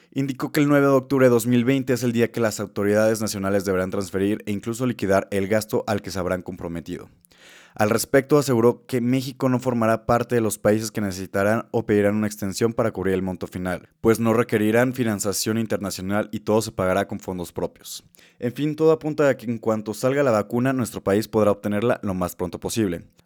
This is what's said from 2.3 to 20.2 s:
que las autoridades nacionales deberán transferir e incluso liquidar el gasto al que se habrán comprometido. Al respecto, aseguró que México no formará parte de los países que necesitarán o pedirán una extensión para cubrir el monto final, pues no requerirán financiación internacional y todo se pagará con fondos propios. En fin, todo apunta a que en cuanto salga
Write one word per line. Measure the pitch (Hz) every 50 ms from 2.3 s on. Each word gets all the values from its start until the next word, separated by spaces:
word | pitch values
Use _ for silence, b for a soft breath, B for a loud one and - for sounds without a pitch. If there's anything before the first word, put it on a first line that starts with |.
que | - 117
las | 117 107 101 -
autoridades | 107 98 - 107 101 101 104 107 110 110 113 107
nacionales | 110 101 - 101 95 95 101 101 90
deberán | 98 95 90 92 95
transferir | 92 101 98 92 - 95 95 101 107 - -
e | - 104
incluso | 101 - 117 113 110 131
liquidar | 127 117 - - 95 95 98 98 -
el | - 98 98 95
gasto | 110 107 107 - - 113 - -
al | 107 98
que | 98 95
se | 85 95
habrán | 87 90 92 90 87
comprometido. | - 92 - 90 85 85 82 73 87 87 - - - _ _ _ B B B B B B B B B B
Al | B 110 107
respecto, | 113 110 - - - 139 127 - 151 147
aseguró | 135 - 127 113 113 120 117 - _
que | - - 127
México | 117 120 127 135 127 135 127 - 135 131
no | 127 123
formará | 123 131 120 120 113 110 113 110 -
parte | - 120 117 120 - 123
de | 120
los | 113 107 - -
países | - 107 104 110 110 110
que | - 113
necesitarán | 107 98 90 95 95 90 - 98 98 104 110 117 - _
o | - 117 110 -
pedirán | 107 104 101 101 104
una | 107 107 104
extensión | 104 - - 98 92 - 113 113 113
para | - 120 110
cubrir | - - 90 95 95
el | 92 95
monto | 92 92 85 98 87
final, | - 92 90 92 90 80 - - _ _
pues | - 113 110 98
no | 113 113
requerirán | 110 113 120 - - 110 104 107 107 117 123 131 123
financiación | 131 123 113 107 98 98 104 92 - - 110 110 113
internacional | 113 104 110 95 101 95 - - 92 95 101 107 - -
y | - 98
todo | - - 104 110
se | 107 110
pagará | - - 95 92 92 98 101 -
con | 107 95
fondos | - - 92 90 87 -
propios. | - - 87 82 _ - - - - - - _ b b b b b b
En | - 123 120
fin, | - 143 151 151
todo | 151 160 160
apunta | 160 156 - 156 151 151 151 139
a | 123 -
que | - 113
en | 120 110
cuanto | - 113 110 110 104 110 104
salga | - - 127 135 143